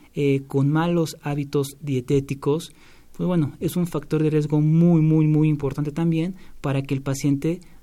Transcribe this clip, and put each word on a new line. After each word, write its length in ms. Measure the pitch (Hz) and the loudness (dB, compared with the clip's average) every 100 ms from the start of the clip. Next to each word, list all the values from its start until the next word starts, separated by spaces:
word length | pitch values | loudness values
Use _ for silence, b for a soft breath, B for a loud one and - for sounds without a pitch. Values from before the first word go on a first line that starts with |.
| B | B
eh, 300 | - 143 135 135 | -2 0 0 0
con 220 | 135 139 | 0 2
malos 480 | 156 175 175 160 - | 2 2 0 -2 -4
hábitos 540 | 151 143 143 143 139 - | -8 -6 -2 -2 -4 -6
dietéticos, 880 | 147 127 123 143 139 131 143 156 - b b b b - | -4 -4 0 0 0 -4 -2 -2 -4 b b b b -6
pues 80 | 175 | -2
bueno, 280 | 175 139 - | 0 0 -2
es 180 | 175 180 | -4 -2
un 100 | 170 | -2
factor 340 | 151 - 156 | -4 -2 0
de 80 | 156 | 2
riesgo 320 | 151 151 151 | 0 0 2
muy, 400 | 151 165 170 165 | 4 4 6 4
muy, 240 | 156 156 156 | 4 4 4
muy 220 | 151 156 | 4 2
importante 440 | 147 139 135 151 | 2 -2 -4 -6
también 440 | 147 170 160 175 190 B B | -2 0 0 -2 -6 B B
para 240 | 139 135 | -4 -4
que 100 | 139 | -2
el 80 | 139 | -4
paciente 600 | 139 135 147 139 160 175 B B | -4 -2 0 0 -2 -4 B B